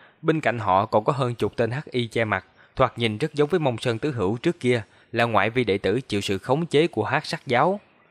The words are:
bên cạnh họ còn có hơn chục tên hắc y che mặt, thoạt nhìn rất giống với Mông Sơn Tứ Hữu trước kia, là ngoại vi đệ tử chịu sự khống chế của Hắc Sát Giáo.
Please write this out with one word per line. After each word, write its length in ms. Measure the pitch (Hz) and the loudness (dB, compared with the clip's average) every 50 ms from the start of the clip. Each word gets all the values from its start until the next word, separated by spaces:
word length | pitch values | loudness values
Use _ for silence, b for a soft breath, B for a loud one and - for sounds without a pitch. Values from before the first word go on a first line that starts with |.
| b b b b | b b b b
bên 200 | - 165 160 160 | -2 -2 -2 0
cạnh 180 | - - 117 120 | 0 -2 -2 -2
họ 260 | 107 98 92 95 104 | 0 2 2 2 2
còn 180 | - - 107 107 | 2 0 0 2
có 100 | - 139 | 0 0
hơn 220 | 127 135 120 120 | 0 -2 -4 -2
chục 200 | - 110 101 - | -2 -4 -2 -2
tên 160 | - 120 113 | -2 -2 -2
hắc 140 | 120 139 - | -4 -6 -8
y 220 | - - 123 120 | -6 -4 -4 -4
che 180 | 110 - 120 113 | -2 -2 -2 -2
mặt, 200 | 107 101 92 - b b b b b b | 0 -2 -4 -4 b b b b b b
thoạt 220 | - 135 120 - | 0 0 0 0
nhìn 200 | 113 120 113 107 | -2 -2 -2 -2
rất 160 | 107 156 156 - | -2 -4 -2 0
giống 160 | 143 147 147 | 0 0 2
với 100 | 196 180 | 2 0
Mông 180 | 151 135 120 | 0 0 -2
Sơn 220 | 110 - 131 113 113 | -2 -2 -2 -2 -2
Tứ 120 | - 151 | -2 -4
Hữu 260 | 143 117 92 92 113 | -2 0 0 0 0
trước 220 | 123 - 165 175 - | 0 0 -2 -2 0
kia, 240 | - 123 123 117 104 b b b b b | 0 0 0 0 -2 b b b b b
là 140 | - 113 120 | -2 0 0
ngoại 240 | 120 110 101 98 110 | 2 4 2 2 2
vi 140 | 113 127 123 | 2 0 0
đệ 140 | 104 95 | 2 0
tử 240 | 101 - 95 101 131 | 0 0 0 0 -2
chịu 200 | - - - 101 | -2 -2 -4 -2
sự 160 | 98 - 98 | -2 -2 -4
khống 280 | 95 - - 127 156 175 | -4 -2 0 0 0 0
chế 220 | 156 - 143 165 | 2 2 2 2
của 160 | 170 - 110 104 | 2 0 -2 -2
Hắc 220 | 113 127 151 151 | 0 -2 -2 -2
Sát 220 | - - 160 - | -4 -8 -8 -4
Giáo. 320 | - 117 123 143 175 196 208 - _ _ _ _ _ | 0 2 2 2 2 0 -2 -8 _ _ _ _ _